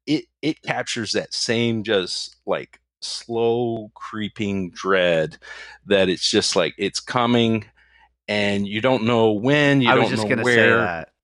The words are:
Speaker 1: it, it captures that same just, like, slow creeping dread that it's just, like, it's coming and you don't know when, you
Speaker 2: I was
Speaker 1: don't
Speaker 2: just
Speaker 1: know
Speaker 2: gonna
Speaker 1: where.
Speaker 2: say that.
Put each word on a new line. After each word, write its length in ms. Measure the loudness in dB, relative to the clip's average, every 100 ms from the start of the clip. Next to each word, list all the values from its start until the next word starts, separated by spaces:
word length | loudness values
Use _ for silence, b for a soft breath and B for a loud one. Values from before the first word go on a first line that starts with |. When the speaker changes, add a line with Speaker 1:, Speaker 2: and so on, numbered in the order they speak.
| -4
Speaker 1:
it, 200 | -4 -4 _
it 200 | -6 -6
captures 500 | -6 -6 -6 -6 -4
that 200 | -4 -6
same 500 | -6 -2 0 0 -2
just, 520 | -2 -2 -2 -6 -12 -12 -6
like, 340 | -6 -6 -18 _ _
slow 880 | -14 -12 -8 -2 0 0 -2 -6 -10 -16
creeping 720 | -14 -8 -8 -4 -2 -2 -4
dread 680 | -6 0 2 4 2 0 -6 B B B B 0
that 240 | 2 2
it's 200 | 0 0
just, 280 | 0 2 2
like, 180 | 0 -2
it's 220 | -6 -6
coming 640 | -4 0 2 4 2 0 -6 b b b b _ -6
and 400 | -2 0 -2 -2
you 140 | -2
don't 220 | 0 2 2
know 260 | 4 4
when, 480 | 2 2 4 4 4
you 80 | 4
Speaker 2:
I 60 | 4
was 80 |
Speaker 1:
don't 60 | 2
Speaker 2:
just 140 | 0
Speaker 1:
know 60 | 0
Speaker 2:
gonna 140 | 0
Speaker 1:
where. 100 | 2
Speaker 2:
say 260 | 4 4 4
that. 300 | 0 -4 -10 _